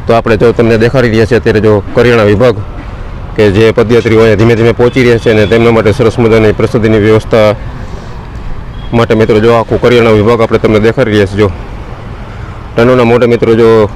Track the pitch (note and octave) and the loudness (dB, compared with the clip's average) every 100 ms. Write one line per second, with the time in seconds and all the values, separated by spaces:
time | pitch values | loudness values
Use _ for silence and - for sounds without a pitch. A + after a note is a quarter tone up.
0 | - A#2 A#2 G#2+ A#2+ A2+ A#2 A2+ A#2 C3 | -2 -2 0 0 0 2 0 2 0 0
1 | A#2+ A2 A2+ A#2 A2+ G#2+ G#2+ G#2 F#2+ - | 0 0 0 0 0 0 2 0 -2 0
2 | A#2+ A#2 G#2 G#2 B2 G#2 G2+ - - - | 2 2 2 2 2 0 -6 -12 -14 -14
3 | - - - - G#2+ F#2+ A2+ G#2+ A2 A#2 | -12 -12 -12 0 0 4 2 2 2 2
4 | A2 A2 A2+ G#2 A2+ A#2 A#2 G#2 A#2+ C3 | 2 2 2 2 2 2 0 2 0 2
5 | B2 A#2 B2 A2 G#2 A#2 A#2 A2+ G#2+ - | 2 2 2 2 2 2 2 2 0 0
6 | A2+ G#2+ A#2 A2+ A2 G#2 G#2+ A#2+ A2 A2 | 0 0 2 2 2 0 -2 -2 0 2
7 | G#2 A2 - A#2 G#2+ G#2 - - - - | 2 0 0 0 2 0 -6 -12 -12 -12
8 | - - - - - - - - - - | -14 -14 -14 -12 -10 -10 -10 -12 -6 -4
9 | A#2 A2 A2 A2 A2 A#2 A2 A2+ B2 A#2+ | 0 0 2 2 2 2 0 0 2 2
10 | A#2 G#2+ G#2 A#2 A2+ A2+ A2 A2 A2 A2 | 2 2 2 0 0 0 0 0 0 0
11 | B2 G#2 G2 G2 G#2 F2 - - - - | 0 0 0 0 -2 -2 -12 -14 -14 -14
12 | - - - - - - - - A#2 B2+ | -14 -14 -14 -14 -14 -14 -10 -2 0 2
13 | A#2 A#2+ A#2 A#2 A2+ A2+ A#2 A2+ G#2 | 2 2 2 0 0 2 4 4 2